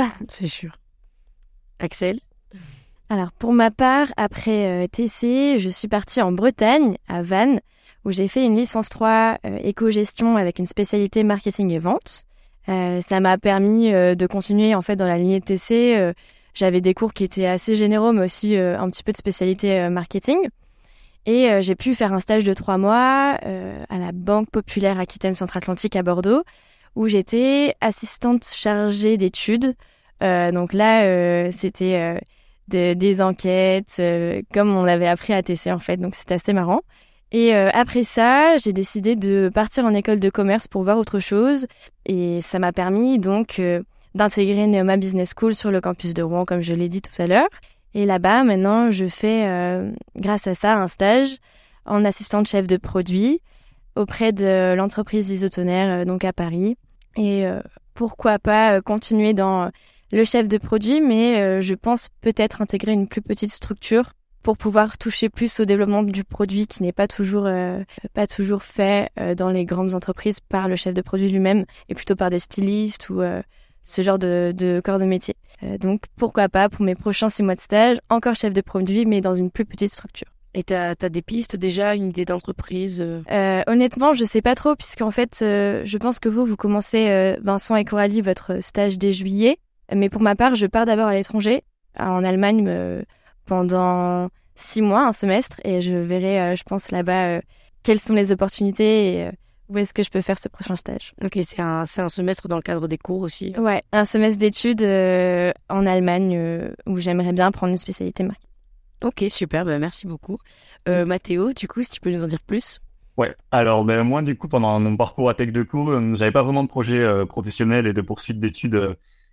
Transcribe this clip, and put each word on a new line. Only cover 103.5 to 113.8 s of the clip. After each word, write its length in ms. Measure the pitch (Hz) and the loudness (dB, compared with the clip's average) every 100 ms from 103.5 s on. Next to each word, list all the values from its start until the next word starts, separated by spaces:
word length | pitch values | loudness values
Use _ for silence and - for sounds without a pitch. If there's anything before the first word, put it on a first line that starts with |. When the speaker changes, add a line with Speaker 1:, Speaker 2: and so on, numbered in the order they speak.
| 190 | -2
Speaker 3:
Ouais, 240 | 220 196 - | 0 0 -2
un 120 | 214 | 0
semestre 340 | 208 220 214 208 | 0 2 2 2
d'études, 440 | 208 208 233 226 | 0 0 -2 0
euh, 680 | 208 190 185 185 180 180 180 - - | 2 2 2 2 2 2 0 -2 -4
en 160 | 196 196 | 0 2
Allemagne, 480 | 185 180 175 190 175 | 2 2 2 0 0
euh, 340 | 165 165 - - - | -2 -6 -8 -12 -6
où 120 | 185 | -4
j'aimerais 340 | 175 175 175 | -2 0 0
bien 180 | 180 185 | 2 2
prendre 220 | 196 180 | 0 -2
une 60 | 180 | -4
spécialité 440 | - 185 180 - | -6 -8 -8 -4
marketing. 260 | 190 202 - - _ - _ - | -6 -6 -16 -20 _ -20 _ -8
Speaker 2:
Ok, 220 | 233 - 202 | -6 -4 -4
super, 380 | - 165 156 175 | -4 -4 -2 -2
bah, 120 | 147 | -2
merci 280 | 160 - 190 | -4 -8 -12
beaucoup. 320 | 160 - 202 _ _ _ - - | -14 -12 -14 _ _ _ -10 -2
Euh, 160 | 180 | 0
Mathéo, 480 | 175 180 - 175 208 | 0 -2 -2 -2 -2
du 160 | 269 196 | -4 -8
coup, 140 | - | -6
si 80 | 247 | -8
tu 100 | - | -6
peux 100 | 185 | -4
nous 140 | 175 | -4
en 20 | 165 | -4
dire 140 | 160 | -6
plus. 400 | - 214 - - - - - - | -4 -6 -6 -12 -18 -20 -12 -4
Speaker 4:
Ouais, 160 | 117 - - | -4 -4 -2
alors, 340 | 127 113 110 | 2 4 4